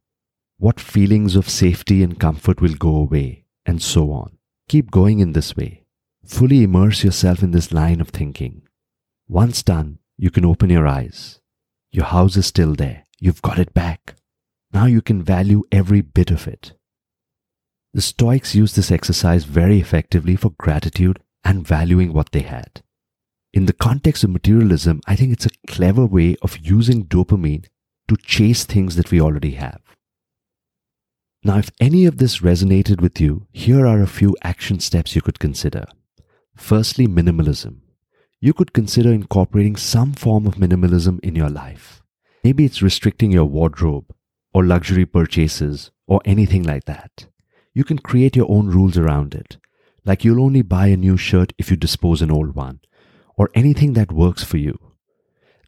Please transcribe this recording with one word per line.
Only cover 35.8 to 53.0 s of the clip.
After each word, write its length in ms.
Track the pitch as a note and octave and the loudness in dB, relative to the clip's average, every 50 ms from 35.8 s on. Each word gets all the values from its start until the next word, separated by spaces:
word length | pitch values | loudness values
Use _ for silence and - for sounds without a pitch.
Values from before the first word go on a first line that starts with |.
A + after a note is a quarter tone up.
| G1+ - _ _ _ _ _ _ _ _ _ _ _ _ _ | -10 -14 _ _ _ _ _ _ _ _ _ _ _ _ _
Firstly, 540 | - - - A2 G#2+ A2 - - - B2+ A2 | -20 -4 0 0 0 0 0 0 0 0 2
minimalism. 720 | F2 E2+ E2 F2 E2+ D#2+ D#2 D2 C#2 - - G#1+ A#1+ - _ _ _ _ _ _ _ _ _ _ _ _ | 2 2 2 2 2 0 0 -2 -2 -4 -8 -14 -18 -18 _ _ _ _ _ _ _ _ _ _ _ _
You 120 | A2+ C3+ - | -2 0 0
could 200 | - F#3 - - | 0 -2 -2 -2
consider 380 | A#2 A2 G2+ - A#2+ A2+ A#2+ A#2 | -2 -2 0 0 0 2 2 2
incorporating 640 | G#2+ G2+ - - G2 F#2 - - G#2 G#2 G#2 G#2 | 0 -2 -2 0 0 0 0 0 0 0 0 -2
some 360 | - - - - A#2 A#2+ C#3+ C#3 | -4 -4 -2 -2 0 0 -2 -2
form 340 | - - A#2+ A2 G#2+ G#2+ | -4 -2 0 0 0 0
of 100 | G#2 F#2 | -2 -2
minimalism 600 | G2 F#2+ F2 F2+ F2+ F2+ F2 F2 F2 E2 F#2 F2+ - | 0 0 0 2 0 2 2 2 2 0 0 -2 -2
in 140 | - - D#2 | -4 -6 -4
your 140 | E2 D#2 D2 | -2 -2 -2
life. 540 | D2 C#2+ C2+ C2 B1+ - - - - _ _ _ _ _ _ _ _ _ - | -4 -8 -12 -16 -18 -20 -20 -20 -20 _ _ _ _ _ _ _ _ _ 0
Maybe 200 | A#2+ C3+ C#3+ D3+ | 0 2 2 2
it's 180 | C3 - - G2 | 0 0 0 0
restricting 500 | F#2+ - - - G#2+ - - A2+ G#2 F#2 | 0 0 0 -2 -4 -2 0 0 2 2
your 140 | F2 D#2 | 2 2
wardrobe 680 | C#2+ C#2 D#2 E2 D#2+ D2+ - E2+ D#2+ D2 C#2 - - - - _ _ _ _ _ _ - | 2 0 0 -2 -2 -2 -2 -2 -2 -2 -4 -8 -14 -20 -20 _ _ _ _ _ _ -2
or 100 | F#2+ F#2 | 0 2
luxury 420 | F2 F2 F2 - - G2 F#2 F2+ | 2 2 0 0 0 0 0 0
purchases 840 | - - F2 E2 - - E2+ D#2+ D#2 - - D2+ D2 D2 C#2 - - _ _ _ | 0 0 0 0 0 0 -2 -2 -2 -2 -4 -6 -6 -8 -10 -14 -18 _ _ _
or 140 | - F#2+ G2 - | -2 -2 0 0
anything 380 | G#2 G2 G#2+ G#2 - G2 F#2 F2 | 0 2 2 2 2 0 0 -2
like 220 | D#2+ D2 C2+ - | -2 -6 -6 -8
that. 420 | - D2 - - - _ - - _ _ _ _ _ _ _ _ _ - | -12 -14 -14 -16 -20 _ -20 -20 _ _ _ _ _ _ _ _ _ -6
You 120 | A#2+ C#3 | -4 -4
can 140 | - D#3+ C#3+ | -2 -4 -6
create 380 | - - B2+ B2 C3 C3+ - | -4 -2 0 2 2 4 2
your 140 | B2+ A#2 - | 2 2 2
own 180 | G2+ G#2 G#2 G2 | 2 0 2 2
rules 300 | F2 F#2 G2 F#2+ E2 F2 | 2 2 2 2 2 2
around 360 | D#2+ D#2+ D2 D2 C#2+ C#2+ D2 | 0 0 0 -2 -2 -4 -8
it, 220 | - - - - - _ _ _ _ _ _ _ _ _ | -14 -16 -18 -20 -20 _ _ _ _ _ _ _ _ _
like 200 | G2 F#2+ - - | -4 -2 0 2
you'll 180 | A2+ A2+ B2 C3 | 2 2 2 2
only 200 | C3+ C3+ C3+ A#2 | 2 2 2 0
buy 260 | F2 F2+ F2+ G2 G2 | 0 0 2 2 2
a 80 | G2 | 2
new 200 | F#2 F#2 F#2+ F#2 | 2 2 2 2
shirt 360 | F#2 - - - F2+ F2+ - - | 0 0 0 0 0 0 0 -2
if 140 | - - - | -8 -4 -4
you 60 | F#2+ | -2
dispose 440 | D#2+ E2 D2+ - - - F2 E2 D2 | -2 -2 -4 -4 -2 -2 -2 0 0
an 100 | E2 D2+ | 0 0
old 240 | D#2 D2+ D#2 D2+ C#2+ | 0 -2 -2 -4 -6
one, 260 | D2+ C2+ C2 C2 C#2 _ _ _ _ | -10 -10 -12 -14 -18 _ _ _ _